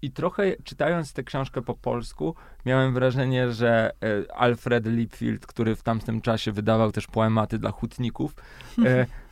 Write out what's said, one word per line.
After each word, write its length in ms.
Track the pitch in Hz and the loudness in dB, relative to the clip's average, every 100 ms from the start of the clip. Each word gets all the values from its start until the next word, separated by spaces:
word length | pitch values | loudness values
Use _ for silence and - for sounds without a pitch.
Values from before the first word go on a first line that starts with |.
i 80 | 139 | -10
trochę 460 | - 170 - 202 - | -2 -4 0 0 0
czytając 480 | - - 147 170 151 | -6 -2 0 0 -2
tę 100 | - | -6
książkę 400 | 131 143 135 - | -6 -4 -4 -6
po 120 | 123 | -6
polsku, 600 | 120 - 120 117 - 156 165 - - 127 | -6 -2 -4 -4 -6 -6 -6 -14 -8 0
miałem 280 | 131 131 | 2 4
wrażenie, 580 | 127 127 127 131 127 123 | 4 2 2 2 2 0
że, 400 | 113 120 113 110 - 110 104 - | 2 4 4 2 0 -2 -2 -4
e, 60 | - | 0
Alfred 500 | 123 120 - 120 110 | 0 0 2 0 2
Lipfield, 600 | 117 113 - 117 110 - | -2 -2 -4 -4 -4 -6
który 300 | - 113 110 | -4 -2 -2
w 60 | |
tamtym 380 | - 110 - 113 | -2 -2 -2 -4
czasie 320 | 117 113 - | 0 0 0
wydawał 400 | 104 107 110 110 | -2 2 4 4
też 140 | 101 - | 0 -4
poematy 520 | - 110 110 107 110 | 0 2 2 2 -2
dla 120 | 104 | -4
hutników, 640 | - 117 - 120 - 139 - - - - - | -4 -8 -4 -4 -2 -6 -6 -20 -20 -8 2
e, 220 | 170 127 123 - - | 4 4 2 -4 -18